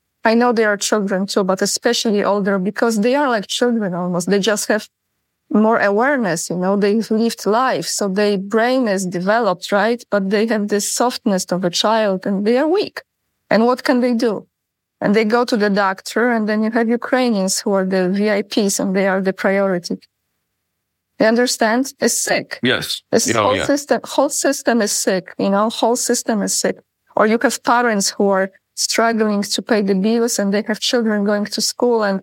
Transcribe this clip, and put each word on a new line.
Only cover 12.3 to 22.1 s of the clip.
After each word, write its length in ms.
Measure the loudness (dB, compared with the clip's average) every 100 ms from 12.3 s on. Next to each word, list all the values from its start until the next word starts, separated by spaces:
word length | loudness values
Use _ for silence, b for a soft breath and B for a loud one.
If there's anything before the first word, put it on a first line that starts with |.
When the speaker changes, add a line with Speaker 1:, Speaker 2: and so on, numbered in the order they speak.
| -2 0
Speaker 1:
they 100 | 0
are 100 | 2
weak. 340 | 0 -2 -10 -20 _ _ _ _
And 160 | 2 2
what 180 | 2
can 160 | 0 2
they 140 | 2
do? 340 | 0 0 -2 -8 _ _ _ _ _
And 120 | 2
they 120 | 2 2
go 180 | 2
to 140 | 2 0
the 120 | 2
doctor, 640 | 2 0 -2 -6 -2 0
and 160 | 0 0
then 160 | 0
you 80 | 0
have 160 | 0 0
Ukrainians 720 | -2 0 0 2 0 0 -2
who 140 | 0
are 120 | 0 0
the 240 | 0 0
V 200 | 0 0
I 120 | 0
Ps 380 | -2 -2 0 0
and 160 | -2 0
they 120 | 0
are 140 | 0
the 120 | -2
priority. 640 | -2 0 2 0 -2 -4 -10 _ _ _ _ _ _ _ _ _ _ _ 0
You 60 | 2
understand? 680 | 4 0 0 0 0 -2 -2
It's 180 | -2